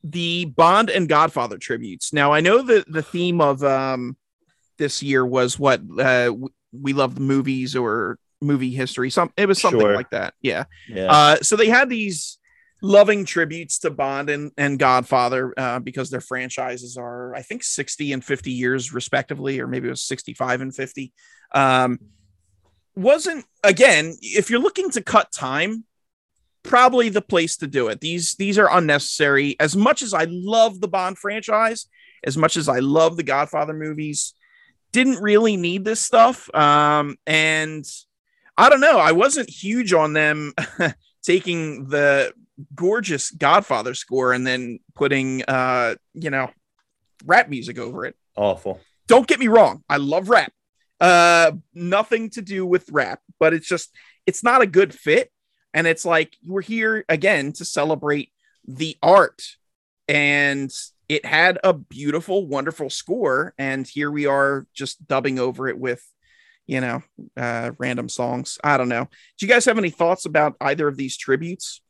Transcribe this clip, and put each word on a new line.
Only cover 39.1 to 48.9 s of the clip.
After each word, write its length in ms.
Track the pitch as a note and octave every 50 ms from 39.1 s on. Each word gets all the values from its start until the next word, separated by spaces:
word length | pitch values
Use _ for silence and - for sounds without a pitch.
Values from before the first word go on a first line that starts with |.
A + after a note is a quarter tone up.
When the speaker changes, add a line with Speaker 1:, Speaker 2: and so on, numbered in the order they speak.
Speaker 1:
wasn't 380 | E3 E3+ A3 C#4 C#4 D4+ A#3 -
huge 420 | - - - G3 A3 B3 B3 G3 F3+
on 200 | D#3+ D#3 D3+ D3+
them 400 | D#3 D#3 D3+ D3+ D3+ D3+ D3 - - D#3+ - - - F3+
<laughs> 360 | D3+ - _ _ _ _ _ -
taking 640 | - F3 F#3 E3+ F3+ E3+ E3 D#3+ D#3 D3 A#2 C#3 C3
the 440 | D3 D3 C#3+ C#3+ C#3 C#3 B2+ - - _ _ _ _ - D3 _ C#3+
gorgeous 560 | - F3 F#3 G#3 A#3+ G#3 F#3+ D#3+ C3+ - -
Godfather 600 | - D#3+ D3+ C#3 E3 G3+ G3+ - C3+ A2+ A2 B2 C3
score 400 | - - _ B2+ C3 B2+ B2+ B2
and 120 | B2 B2+
then 340 | C3 B2+ B2+ B2+ A#2+ A#2 - _ _ _
putting, 480 | - D3 C#3 C#3 C3+ C3 C3 C3 C3 -
uh, 520 | - C3+ C3 B2+ B2+ B2 B2+ A#2+ A2+ A2 - _ _ _
you 160 | - - D#3
know, 220 | C#3 C3+ C3 B2+ _ _ _ _ _ _ _ _ _ _ _ _ _ _ -
rap 240 | - F3 A3+ -
music 320 | - C#3+ B2 B2 E3 A#2+ A#2+
over 260 | A#2 A2+ B2+ - A#2+
it. 120 | - - _ _ _ _
Speaker 2:
Awful. 460 | G#2 G#2 G2+ F#2+ - - G2+ F2 - _ _